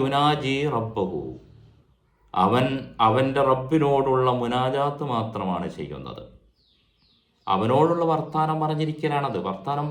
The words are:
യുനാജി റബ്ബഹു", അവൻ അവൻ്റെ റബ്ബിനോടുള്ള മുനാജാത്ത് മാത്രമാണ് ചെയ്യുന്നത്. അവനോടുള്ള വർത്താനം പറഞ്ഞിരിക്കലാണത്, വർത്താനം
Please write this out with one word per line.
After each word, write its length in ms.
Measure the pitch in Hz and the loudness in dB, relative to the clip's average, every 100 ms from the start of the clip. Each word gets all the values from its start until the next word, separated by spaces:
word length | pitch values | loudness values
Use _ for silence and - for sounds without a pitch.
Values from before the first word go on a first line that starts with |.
യുനാജി 560 | 135 139 147 151 131 135 147 123 | 2 2 2 2 0 -2 -2 -2
റബ്ബഹു", 440 | 113 110 92 82 67 64 - - - _ _ _ _ _ _ | -4 -2 -4 -4 -8 -12 -18 -20 -20 _ _ _ _ _ _
അവൻ 300 | 90 95 120 139 135 120 - | 0 2 4 2 -2 -6 2
അവൻ്റെ 380 | 113 123 135 135 139 | 4 4 2 2 2
റബ്ബിനോടുള്ള 840 | 131 131 160 143 139 135 131 127 123 | 2 2 2 4 2 4 2 2 2
മുനാജാത്ത് 640 | 120 127 127 139 143 143 147 | 0 0 0 0 -2 -2 -4
മാത്രമാണ് 580 | 117 113 110 95 87 - - | -2 -4 -4 -4 -4 -4 -8
ചെയ്യുന്നത്. 440 | 71 71 67 - - - _ _ _ _ _ _ _ _ _ _ - | -10 -10 -12 -14 -16 -20 _ _ _ _ _ _ _ _ _ _ -2
അവനോടുള്ള 580 | 95 110 135 160 170 165 | 0 2 4 4 2 2
വർത്താനം 460 | 156 - 156 156 156 | 0 -2 -2 0 0
പറഞ്ഞിരിക്കലാണത്, 760 | 156 151 156 151 156 143 139 101 95 | -2 -2 -4 -4 -2 -2 -2 -4 -4
വർത്താനം 400 | 95 - 143 147 | -6 -4 -4 0